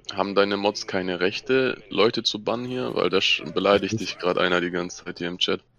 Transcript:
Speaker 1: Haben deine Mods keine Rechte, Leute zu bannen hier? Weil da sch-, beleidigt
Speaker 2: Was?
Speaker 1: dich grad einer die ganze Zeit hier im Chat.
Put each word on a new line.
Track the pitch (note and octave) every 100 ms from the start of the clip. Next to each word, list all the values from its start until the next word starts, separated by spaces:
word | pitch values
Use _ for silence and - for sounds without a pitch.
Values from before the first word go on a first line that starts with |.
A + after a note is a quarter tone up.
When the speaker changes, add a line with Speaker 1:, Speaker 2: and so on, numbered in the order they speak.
| -
Speaker 1:
Haben | - F#2+
deine | G2 G2+ G2+
Mods | G2+ G#2 -
keine | G2 F#2 F2+
Rechte, | F2+ - - C3 C3 - -
Leute | - G#2+ A#2
zu | A2+ -
bannen | G#2 A2+ B2
hier? | B2+ B2
Weil | - F2+
da | F#2+
sch-, | - - -
beleidigt | E2+ F#2+ G2+ G2
Speaker 2:
Was? | A2
Speaker 1:
dich | F#2 -
grad | F2+ -
einer | F2+ F2+
die | F2
ganze | F2 F2+ -
Zeit | - F2
hier | F2
im | F2+
Chat. | - F#2 -